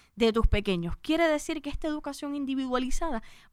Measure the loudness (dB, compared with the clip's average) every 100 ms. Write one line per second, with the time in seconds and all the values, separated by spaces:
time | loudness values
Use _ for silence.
0 | _ 0 2 4 4 4 2 0 0 -6
1 | 0 2 4 2 -2 -6 -6 -6 -4 -4
2 | -6 -8 -6 -6 -2 -2 0 0 2 2
3 | 2 -2 -6 -20 -10